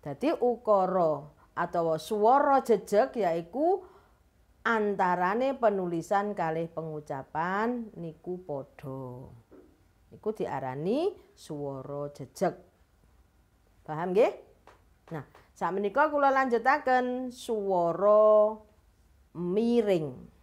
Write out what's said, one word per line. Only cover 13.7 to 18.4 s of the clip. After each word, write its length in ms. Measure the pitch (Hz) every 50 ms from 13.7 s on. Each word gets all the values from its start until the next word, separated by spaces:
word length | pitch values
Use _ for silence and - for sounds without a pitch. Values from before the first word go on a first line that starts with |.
| _ _ _
Paham 280 | - 156 151 170 190 185
nggih? 200 | 196 254 349 403 - - _ _ _ _ - - _ _ _ _ _ _ - 170
Nah, 120 | 151 131 - _ - _ _ _
sakmenika 560 | - 196 170 180 196 208 202 202 262 294 311 294
kula 200 | 285 277 269 262
lanjutaken 1000 | 269 269 254 233 233 226 254 277 302 285 - 254 254 254 247 247 254 254 254 240
swara 1200 | - - - 240 214 196 196 190 175 170 170 165 160 190 208 208 214 214 214 214 214